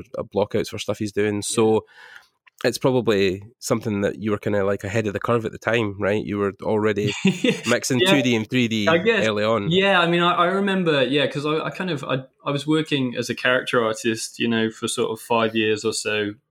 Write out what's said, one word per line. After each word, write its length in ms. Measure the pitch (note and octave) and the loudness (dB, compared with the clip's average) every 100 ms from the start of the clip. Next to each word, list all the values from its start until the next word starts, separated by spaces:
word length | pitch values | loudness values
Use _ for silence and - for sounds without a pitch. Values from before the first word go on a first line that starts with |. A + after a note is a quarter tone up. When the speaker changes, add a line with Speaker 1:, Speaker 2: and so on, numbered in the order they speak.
| F#2+ - | -4 -10
Speaker 1:
uh, 60 | |
blockouts 460 | - G2 G2 G#2+ D2+ | -6 -2 -2 -2 -4
for 100 | G#2+ | -6
stuff 200 | - - | -6 -6
he's 120 | G#2+ | -4
doing. 280 | G2+ G#2+ G#2 | -2 -2 -2
Speaker 2:
Yeah. 20 | |
Speaker 1:
So 420 | G2 - A2 A2 - - - - _ _ _ - | -4 2 4 2 -2 -20 -20 -20 _ _ _ -4
it's 160 | B2+ A2+ | -4 0
probably 640 | C#3+ B2+ A2 G2+ G2 F#2+ G#2+ - | 2 2 2 2 2 0 -8 -10
something 420 | - A#2+ A2+ G2+ | -4 -2 -2 -2
that 180 | G2+ - | -2 -2
you 120 | G#2+ | -4
were 80 | G#2 | -4
kinda, 260 | - G#2 G2 | -2 0 0
like, 180 | G2+ | -2
ahead 220 | G2+ A2 G#2+ | -2 -2 -2
of 60 | |
the 60 | G2 | -4
curve 260 | - A#2 A2 | -2 -2 -2
at 60 | |
the 80 | - | -4
time, 360 | - A#2 G#2+ G2 | 0 0 0 -2
right? 260 | G2 G#2 - | 0 0 -2
You 120 | G2+ | -2
were 140 | G2+ F#2+ | -2 -2
already 500 | - G#2+ G#2+ G2+ G#2 - | -2 0 2 0 -2 0
Speaker 2:
<laughs> 420 | F#3+ F3+ B3+ - A2 | 0 2 0 -2 0
Speaker 1:
mixing 360 | A#2+ - B2+ | 0 2 2
Speaker 2:
Yeah. 140 | F#3 E3+ | 4 4
Speaker 1:
two 60 | |
D 120 | B2+ A2+ | 4 2
and 140 | A2 | 0
three 180 | B2+ A#2 | 0 2
D 220 | A2 G#2 | 2 2
Speaker 2:
I 80 | E3+ | 2
guess. 300 | G3+ A3 A2+ | 2 2 2
Speaker 1:
early 160 | G#2 | 2
on. 260 | G#2+ A2+ G2+ | 2 2 2
Speaker 2:
Yeah, 300 | F3+ G3 F#3 | 2 4 4
I 60 | E3+ | 4
mean, 120 | E3+ | 2
I, 100 | F3 | 2
I 120 | D3 F3 | 2 2
remember, 560 | F#3+ G3 F#3+ E3+ C#3+ | 2 0 0 2 2
yeah, 240 | B2 C#3+ C3 | 2 2 0
'cause 180 | D3 D3 | -2 -2
I, 140 | D#3 D#3+ | -2 -4
I 40 | |
kind 220 | - F#3 | -6 -4
of, 120 | D3 | -4
I, 200 | - D3 - _ - | -4 -4 -6 _ -4
I 60 | |
was 140 | C#3+ D3 | -4 0
working 500 | D#3 D3+ C#3+ B2+ A#2+ | 0 0 0 0 -2
as 140 | A#2 | -4
a 60 | A#2 | -2
character 480 | C3 B2+ - B2+ | 0 0 2 0
artist, 560 | A2+ A2 A#2 A2+ - - | 2 0 -2 -2 -6 -4
you 80 | A#2+ | 0
know, 240 | A2+ A2+ | 2 0
for 160 | A2 A2+ | -2 -6
sort 240 | - A2+ | -2 -4
of 80 | A2 | -4
five 340 | - A#2 A2+ A2+ | -2 0 0 0
years 300 | A2 G#2+ A2 | 0 0 -2
or 80 | |
so, 400 | G#2+ A2 G#2+ G#2 G#2 _ | -4 -2 -2 -4 -6 _